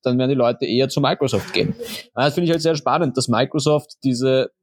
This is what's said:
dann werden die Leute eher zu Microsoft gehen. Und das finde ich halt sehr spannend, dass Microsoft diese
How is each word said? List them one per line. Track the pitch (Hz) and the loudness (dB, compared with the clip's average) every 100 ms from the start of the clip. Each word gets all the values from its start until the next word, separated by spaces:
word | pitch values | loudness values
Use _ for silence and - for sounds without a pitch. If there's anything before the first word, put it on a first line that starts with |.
dann | 127 123 | 0 0
werden | 131 | 0
die | |
Leute | 135 120 - | 2 0 0
eher | - 120 131 | -2 0 0
zu | - | 0
Microsoft | 135 175 135 101 - | 0 0 -2 -2 -2
gehen. | - 151 | -2 -2
Und | - - - - | -4 -10 -14 -10
das | - 143 | 0 0
finde | 156 170 | 2 0
ich | |
halt | 165 | 0
sehr | 156 | 0
spannend, | 156 135 147 156 127 | 0 0 0 0 -2
dass | 127 | 0
Microsoft | 113 135 156 143 151 - - | 0 0 0 0 0 -2 -4
diese | 135 120 131 131 117 _ | -2 0 2 0 -2 _